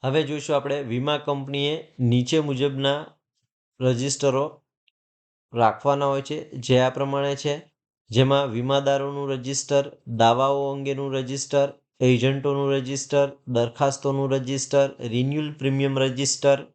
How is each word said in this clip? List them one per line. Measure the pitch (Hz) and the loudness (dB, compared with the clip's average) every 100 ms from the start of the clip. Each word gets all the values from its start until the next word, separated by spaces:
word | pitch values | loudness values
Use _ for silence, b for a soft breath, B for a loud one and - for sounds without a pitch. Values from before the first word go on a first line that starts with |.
હવે | 131 143 | 0 0
જોઈશું | 143 151 143 143 | 0 -4 -2 -2
આપણે | 139 139 | 0 -4
વીમા | 123 120 139 147 | -2 -2 0 -2
કંપનીએ | 147 139 127 139 143 156 - - | -2 -4 -4 -2 -2 -2 -8 -2
નીચે | 123 123 123 160 | 2 2 2 0
મુજબના | 147 131 143 135 139 143 156 _ _ _ _ _ _ _ | 0 0 -2 0 -2 -2 -6 _ _ _ _ _ _ _
રજિસ્ટરો | 127 120 135 135 139 131 143 - _ _ _ _ _ _ _ _ _ | 0 0 -2 0 0 0 -2 -8 _ _ _ _ _ _ _ _ _
રાખવાના | 117 113 104 143 143 143 | 2 2 2 0 0 0
હોય | 139 | -2
છે, | 135 147 - | -4 -8 -8
જે | 135 120 127 | -12 2 4
આ | 127 | 4
પ્રમાણે | 131 139 139 143 139 | 0 -4 -2 -2 -2
છે, | 147 147 - _ _ _ _ | -4 -4 -8 _ _ _ _
જેમાં | 110 131 139 139 | 2 4 4 2
વીમાદારોનું | 113 123 139 139 139 139 143 139 | -2 0 0 2 0 -2 -6 -6
રજિસ્ટર, | 135 123 139 - 143 143 - - | -6 -6 -8 0 0 0 -8 -10
દાવાઓ | 117 113 120 135 139 139 | 2 4 4 2 0 -2
અંગેનું | 139 139 135 139 | -4 -4 -4 -4
રજિસ્ટર, | 135 127 135 - 143 139 - _ _ | -4 -4 -6 -2 0 0 -2 _ _
એજન્ટોનું | 127 127 127 139 139 139 139 | 2 4 2 0 -2 0 0
રજિસ્ટર, | 139 127 135 - 143 139 139 - | 0 -2 -8 -2 2 0 -2 -4
દરખાસ્તોનું | 120 117 - 135 135 139 139 139 | 0 0 2 0 0 -2 0 0
રજિસ્ટર, | 135 127 135 - 139 139 - | 0 -2 -6 0 2 2 -2
રિન્યુઅલ | 120 117 131 147 151 | -4 0 0 0 -4
પ્રીમિયમ | 147 135 135 139 135 | -4 -2 0 0 2
રજિસ્ટર | 135 127 135 - 143 135 120 | 0 0 -4 0 2 2 -2